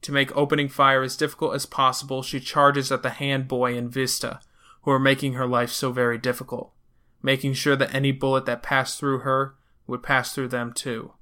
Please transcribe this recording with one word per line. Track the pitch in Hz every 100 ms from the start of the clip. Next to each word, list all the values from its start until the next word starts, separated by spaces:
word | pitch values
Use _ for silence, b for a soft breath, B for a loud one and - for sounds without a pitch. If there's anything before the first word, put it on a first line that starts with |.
To | -
make | 143 135
opening | 139 143 - 143
fire | - 139 135
as | 131
difficult | - 151 - 156
as | 139 -
possible, | - 131 127 139 135
she | 127 139
charges | 127 151 143 143 135
at | 131
the | 127
hand | - 139 135 131
boy | 127 123 123
and | 120
Vista, | 127 131 - - - b b b b
who | -
are | 135
making | 135 135 139
her | 123 127
life | 123 120
so | - 135
very | 123 120 117
difficult, | 123 123 131 123 - _ _ _ _ _
making | 131 135 139
sure | 131 147 139
that | 135
any | 135 139
bullet | 135 139 135 135
that | 120
passed | - 139 127 -
through | 143 135
her | 135 131 135 - _ _ -
would | 123
pass | - 135 120
through | - 127
them | 123 120
too. | 117 143 113 - _